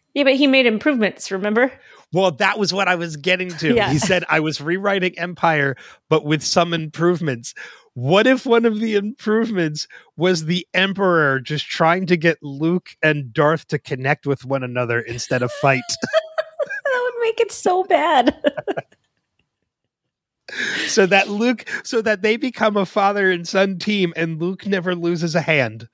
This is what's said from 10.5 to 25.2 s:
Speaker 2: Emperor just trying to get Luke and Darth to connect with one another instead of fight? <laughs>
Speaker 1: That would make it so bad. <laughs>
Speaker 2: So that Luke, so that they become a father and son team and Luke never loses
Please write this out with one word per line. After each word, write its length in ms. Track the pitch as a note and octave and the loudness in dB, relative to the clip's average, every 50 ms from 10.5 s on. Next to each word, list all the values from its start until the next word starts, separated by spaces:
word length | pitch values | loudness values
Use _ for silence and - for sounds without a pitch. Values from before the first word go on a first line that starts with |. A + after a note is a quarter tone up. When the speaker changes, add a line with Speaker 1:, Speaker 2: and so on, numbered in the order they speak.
| F3 F3+ E3+ - - | -2 -2 -4 -4 -2
Speaker 2:
Emperor 680 | F#3 F#3+ G3 G3 F#3+ G3 F#3 F3 E3 D#3 C#3+ C3+ C3+ | -2 0 0 0 0 0 2 4 4 4 2 2 0
just 260 | B2+ - D3+ D3+ - | -2 -6 -6 -8 -6
trying 400 | - - - E3+ D#3+ E3+ F#3 F#3+ | -8 -2 2 2 4 4 2 2
to 100 | D#3+ F3+ | 2 0
get 220 | E3+ D3+ E3+ D#3+ - | 2 2 2 0 0
Luke 500 | - D3 C#3 C#3 D#3 E3 F3 F3+ - - - _ - | -4 -10 -8 -2 0 0 0 0 -2 -6 -8 _ 0
and 300 | D#3 D#3 D3 C#3 B2 A2 | 0 2 0 -2 -4 -2
Darth 340 | - D3 D3 D#3+ D#3+ - - | 2 2 2 2 0 -2 -6
to 100 | - D3 | -6 -6
connect 460 | - - D3 B2+ B2+ C3+ D3+ - _ C#3+ | -6 -6 -8 -4 -2 -2 -2 -2 _ -2
with 160 | C#3 - - | -2 -2 -2
one 180 | B2+ C3+ C3+ C3 | -4 -4 -4 -4
another 380 | B2 B2 B2+ B2 A#2 A#2 A#2 | -4 -4 -4 -2 0 -2 -2
instead 420 | A#2+ A#2+ A#2+ B2 - - C3 B2+ B2 | -2 -4 -8 -10 -6 -4 -2 -2 -2
of 80 | B2 A#2+ | -2 -4
fight? 300 | - - C#3 C3+ B2+ F5+ F5 | 0 0 2 2 2 -2 -6
<laughs> 40 | - - - - - D#5+ E5 D#5+ D#5+ D#5+ D5+ D#5 D#5 D#5+ D5+ - G#5 G#5 - D5 C5 | -6 -6 -6 -2 -2 -2 -2 -2 -6 -8 -8 -8 -8 -8 -8 -8 -8 -6 -4 -2 -2
Speaker 1:
That 100 | B4 B4 B4 A#4+ | 0 -2 -4 -2
would 80 | A#4 A#4 | -2 -2
make 140 | A4+ A4+ - | -2 0 0
it 120 | A#4 G#4+ - | -2 -2 -2
so 320 | - - - F4+ F#4 F#4 | -2 -2 0 0 0 2
bad. 520 | F#4 F#4 D4 G3 - D#4+ C4+ B3 B3+ - - - | 2 0 2 2 2 2 4 4 2 0 0 -2
<laughs> 80 | D4 - - - - - - - _ _ _ _ _ _ _ _ _ _ _ _ _ _ _ _ _ _ _ _ _ _ _ _ _ _ _ _ _ _ _ _ - - - - - - - - - | -2 -2 -2 -6 -6 -6 -6 -8 _ _ _ _ _ _ _ _ _ _ _ _ _ _ _ _ _ _ _ _ _ _ _ _ _ _ _ _ _ _ _ _ -16 -10 -8 -6 -6 -4 -4 -4 -2
Speaker 2:
So 180 | - A3+ G3 | 2 2 2
that 220 | F#3 G3+ G3 G3 G3+ | 4 4 2 2 0
Luke, 360 | G3+ G#3 A3+ B3 B3+ G#3+ - - - E3 - | -2 0 0 0 0 -2 -4 -8 -10 -10 -8
so 180 | - - A#3 A3 | -4 -4 -2 0
that 200 | A3 G#3+ G3 F#3 | 0 -2 0 0
they 140 | G#3 A3 | 0 0
become 400 | A#3 D4+ B3+ A#3 - A3 A3 G#3 | 0 -2 -6 -2 0 0 0 2
a 80 | G#3 G3 | 0 0
father 460 | E3+ - G#3+ G3 G3 G3+ G3+ G3 F#3+ | 0 0 0 2 2 2 2 2 0
and 160 | F#3 F3 F3 | 0 0 -4
son 320 | E3+ - F#3+ G3 G3+ F#3+ F3 | -2 0 2 2 2 0 -4
team 340 | - - G#3+ G3+ F#3 E3+ E3 | -4 -2 0 0 0 0 0
and 240 | E3 E3 E3 D#3+ D#3 | -2 -4 -4 -4 -4
Luke 260 | E3 F3+ F#3+ F#3 - | -4 -4 -4 -6 -4
never 300 | G3+ G3 F#3+ E3 F#3 F3+ | -4 -2 -2 -2 -2 -4
loses 380 | F3 E3+ E3+ F3 E3 | -2 -2 -2 0 0